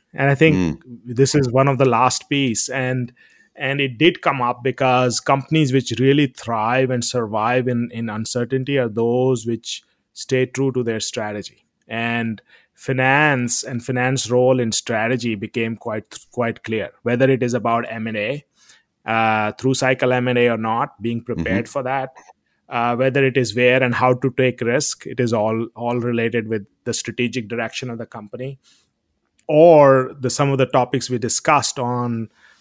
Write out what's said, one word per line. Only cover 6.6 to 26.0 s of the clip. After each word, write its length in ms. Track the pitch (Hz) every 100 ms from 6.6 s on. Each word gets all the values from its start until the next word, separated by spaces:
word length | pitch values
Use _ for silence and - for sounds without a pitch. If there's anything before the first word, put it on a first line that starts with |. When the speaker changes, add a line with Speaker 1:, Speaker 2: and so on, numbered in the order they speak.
| 107 127 131
Speaker 1:
and 140 | 123
survive 640 | 117 127 113 107 110 123 123
in, 220 | 120 120
in 160 | 113 113
uncertainty 680 | 107 110 123 120 131 131 139
are 100 | 120
those 580 | 107 117 120 131 127 110
which 360 | 117 - - _ _ _
stay 340 | - - 131 127
true 260 | 131 135
to 100 | 127
their 180 | 117 113
strategy. 640 | - - 107 104 98 _ _ _ -
And 540 | 113 117 117 113 104 _ _ _
finance 880 | _ - 131 131 139 151 135 123 -
and 220 | - 123
finance 460 | 117 123 127 131 110
role 300 | 123 127 131
in 120 | 117
strategy 640 | 107 - 113 113 127 117
became 420 | 107 104 120 113 113
quite, 400 | 113 107 - - -
quite 300 | - 117 -
clear, 280 | - 113 95 -
whether 260 | 117 120 131
it 140 | 131
is 120 | 123
about 300 | 117 110 117 -
M 180 | 113 110
and 100 | 110
A, 280 | 107 147 - _ _ - _ _
uh, 480 | - 113 113 107 107
through 220 | 104 131
cycle 380 | 131 131 131 127
M 160 | 127 123
and 100 | 123
A 100 | 120
or 100 | 113
not, 420 | 113 117 143 -
being 200 | 110 117
prepared 420 | 113 110 85 113
Speaker 2:
Mm-hmm. 80 | 117
Speaker 1:
for 100 | 143
that, 320 | 127 135 131 - - _ _ _ -
uh, 260 | 127 120
whether 300 | 120 131 131
it 120 | 135 131
is 200 | 117 104
where 260 | 123 127
and 120 | 127
how 200 | 117 127
to 160 | 127 135 127
take 240 | 131 120
risk, 460 | 117 127 160 - -
it 120 | 117
is 140 | 120
all, 340 | 113 110 113 117
all 240 | - 120
related 500 | 123